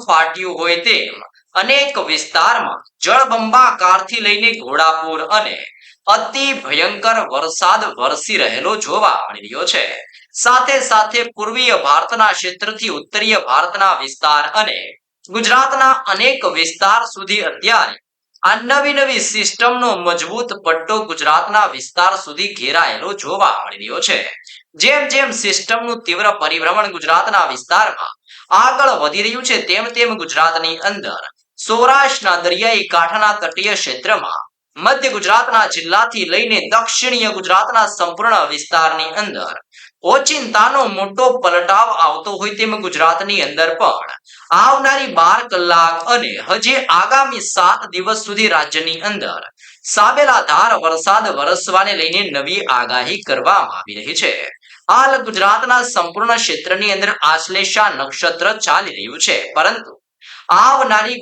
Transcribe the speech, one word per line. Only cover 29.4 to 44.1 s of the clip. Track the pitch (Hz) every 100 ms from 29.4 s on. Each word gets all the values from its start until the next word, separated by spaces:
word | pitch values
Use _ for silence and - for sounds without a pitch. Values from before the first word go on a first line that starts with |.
| 247
છે, | -
તેમ | - 185 226 233
તેમ | 240 214
ગુજરાતની | 160 139 165 165 165 165 196
અંદર | 202 101 90 - - _ -
સૌરાષ્ટ્રના | - 226 247 269 269 262 196 175
દરિયાઈ | 170 180 220 220 190
કાંઠાના | 170 170 214 214 208
તટીય | 165 - 202 202
ક્ષેત્રમાં, | - 170 185 214 - 165 - _ _ 147
મધ્ય | 190 269 262 208
ગુજરાતના | 180 220 247 226 208
જિલ્લાથી | - 165 190 226 233 175
લઈને | 185 240 214 -
દક્ષિણીય | 220 226 - 254 247 220 185
ગુજરાતના | 185 185 220 226 208
સંપૂર્ણ | - 175 170 220 214 151
વિસ્તારની | 151 - 170 160 160 160 165
અંદર | 208 113 87 78 - - - _ 170
ઓચિંતાનો | 254 269 302 233 220 233 269 240
મોટો | 196 196 196 254 247
પલટાવ | 180 175 180 196 - 165
આવતો | 160 - 208 196
હોય | 208 208
તેમ | 220 214 185
ગુજરાતની | 165 160 170 196 196 143
અંદર | 151 165 165
પણ | 185 - -